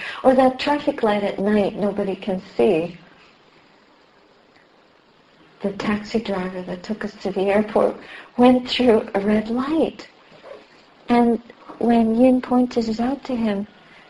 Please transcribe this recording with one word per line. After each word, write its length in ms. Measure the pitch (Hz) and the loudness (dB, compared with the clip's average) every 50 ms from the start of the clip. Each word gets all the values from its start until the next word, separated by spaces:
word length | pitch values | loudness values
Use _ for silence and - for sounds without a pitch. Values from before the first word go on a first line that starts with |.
| - - - - - | -12 -12 -10 0 2
Or 120 | 262 262 | 4 6
that 240 | 247 262 254 254 - | 6 4 4 2 0
traffic 440 | - 294 294 294 - 294 - - 233 | -2 -2 -2 0 -2 -4 -2 0 0
light 220 | 214 208 208 202 | 0 0 0 -2
at 140 | 196 - - | -2 -4 -2
night, 380 | 190 208 214 208 202 - 214 | 0 0 2 2 2 0 -2
nobody 380 | - 202 202 190 202 202 196 185 | -2 -4 -2 -2 -2 -4 -4 -6
can 280 | - - - 196 190 - - - | -6 -6 -6 -6 -6 -8 -6 -2
see. 420 | - 233 226 180 160 170 170 165 - - - - _ _ _ _ _ _ _ _ _ _ _ _ _ _ _ _ _ _ _ _ _ _ _ _ _ _ _ _ _ _ _ _ _ _ _ _ _ _ _ _ _ _ _ _ _ _ _ _ - 202 | 0 2 2 2 2 0 -4 -8 -14 -20 -20 -20 _ _ _ _ _ _ _ _ _ _ _ _ _ _ _ _ _ _ _ _ _ _ _ _ _ _ _ _ _ _ _ _ _ _ _ _ _ _ _ _ _ _ _ _ _ _ _ _ -8 -8
The 100 | 196 196 | -6 -6
taxi 480 | - - 208 208 208 - - - 220 | -6 -4 -4 -4 -4 -4 -4 -6 -4
driver 420 | 226 - 196 185 185 190 190 180 180 | -4 -4 -4 -4 -6 -6 -8 -10 -10
that 200 | 175 180 180 - | -10 -10 -10 -8
took 220 | - 214 - 220 | -8 -8 -8 -8
us 100 | 208 - - - | -10 -10 -8 -8
to 80 | 196 | -6
the 160 | 190 196 190 202 196 | -4 -2 0 2 2
airport 440 | 214 214 214 - - - - - - - - - - - - - | 2 0 2 2 2 2 2 0 -4 -12 -18 -18 -20 -20 -8 2
went 320 | - 247 254 254 254 247 - | 4 6 6 6 4 2 -2
through 400 | - - 247 247 214 226 - - - | -2 2 4 4 4 4 2 -2 -4
a 60 | 202 | -2
red 280 | 196 214 214 214 220 220 | 0 0 0 0 0 -2
light. 580 | 233 247 262 285 320 330 247 - - - - - - _ _ _ - - - - - - - _ _ - _ _ _ _ - - | -4 -4 -2 -2 0 0 0 -2 -4 -8 -18 -20 -20 _ _ _ -20 -20 -20 -20 -20 -20 -20 _ _ -20 _ _ _ _ -4 0
And 320 | 240 240 240 233 233 - - - - - - - - - | 2 2 4 4 2 0 -4 -10 -20 -20 -20 -18 -8 -2
when 420 | - 233 240 233 226 220 226 226 | 0 2 4 4 2 2 4 4
Yin 220 | 254 262 254 254 247 | 4 4 4 2 2
pointed 460 | - 254 247 247 247 - 240 226 226 | 2 2 2 2 2 0 -2 -2 -2
it 120 | 220 226 | -2 -2
out 240 | 233 254 285 277 - | -2 -4 -4 -6 -6
to 100 | - 254 | -6 -4
him, 320 | 226 226 214 202 196 208 - - - - - - - - | -2 0 0 -2 -2 -6 -8 -12 -20 -20 -20 -20 -20 -20